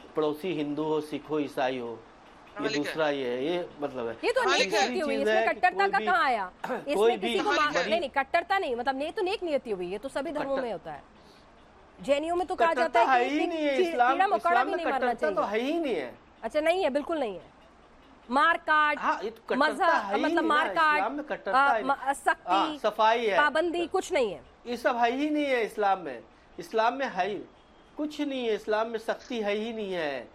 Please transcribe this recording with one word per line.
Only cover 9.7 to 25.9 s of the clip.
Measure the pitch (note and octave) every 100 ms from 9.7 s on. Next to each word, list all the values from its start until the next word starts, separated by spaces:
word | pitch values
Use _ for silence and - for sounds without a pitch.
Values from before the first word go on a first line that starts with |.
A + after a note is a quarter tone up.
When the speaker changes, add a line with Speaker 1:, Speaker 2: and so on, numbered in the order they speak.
Speaker 3:
ہوئی، | F#3+ F3
یہ | G3+
تو | C4+
سبھی | D4+ E4
دھرموں | D4 C#4 C4+
Speaker 1:
کٹر- | B3
Speaker 3:
میں |
ہوتا | F3+ E3
ہے۔ | C#3+ - - - - - - - - - -
جینیوں | F#3 C#4+ D#4+ F4
میں | F#4
تو | F#4
کہا | E4
جاتا | D4+ E4 E4+
Speaker 1:
کٹرتا | E4+
Speaker 3:
ہے | B3
Speaker 1:
ہے | C4
Speaker 3:
کہ | D4
Speaker 1:
ہی |
Speaker 3:
ایک | E4+
Speaker 1:
نہیں | E4 D4
ہے، | C4+
Speaker 3:
چیز، | F4
Speaker 1:
اسلام، | C#4+ A#3+
Speaker 3:
کیڑا | E4+ G4
مکوڑا | F4+ E4+
Speaker 1:
اسلام | F4 F#4+
Speaker 3:
بھی | F4+
Speaker 1:
میں |
Speaker 3:
نہیں | D#4
مرنا | C4+ B3+
Speaker 1:
کٹرتا | A#3+ D4+
تو | F4
Speaker 3:
چاہیے۔ | A#3+ A3
Speaker 1:
ہے | C4
ہی | E4
نہیں | D4 F3+
ہے۔ | B2 - - -
Speaker 3:
اچھا، | A3+ D4+
نہیں | D#4 F#4
ہے، | D#4+
بالکل | C4+ D4 D#4+
نہیں | A#3
ہے۔ | F3 - - - - - - - - -
مار | C4 D#4+ E4+ -
کاٹ، | D#4 D4+ D4
Speaker 1:
ہاں، | B3+ D4
یہ | A3+
تو | - -
کٹرتا | A#3 D4+
Speaker 3:
مذہب، | C#4 F4 - G3+
Speaker 1:
ہے | G3+
ہی |
Speaker 3:
مطلب، | D4+ E4+
Speaker 1:
نہیں | D#4+
Speaker 3:
مار | D4+ D#4+
Speaker 1:
نا، |
Speaker 3:
کاٹ، | E4+ D#4 G3+
Speaker 1:
اسلام | G#3+ C#4+
میں |
کٹرتا | D4 F#3+ G3+ B3+
Speaker 3:
آ، | C#4 A3+
Speaker 1:
ہے |
Speaker 3:
م-، | C4
Speaker 1:
نہیں۔ | C4+ C4+
Speaker 3:
سختی، | C#4 F4+ E4 -
Speaker 1:
ہاں، | C4+ D#4+ D4+
صفائی | G#3+ A3 A3 A#3 A3+
ہے۔ | F#3
Speaker 3:
پابندی، | D4 D4 F4 F4 E4+
کچھ | F#4+ -
نہیں | E4 A3
ہے۔ | D3 - - A3+
Speaker 1:
یہ | A#3+
سب | D4 A#3+
ہے | A#3+
ہی | C4 D4+
نہیں | D4 C#4+
ہے | B3+
اسلام | G3+ G#3+ G3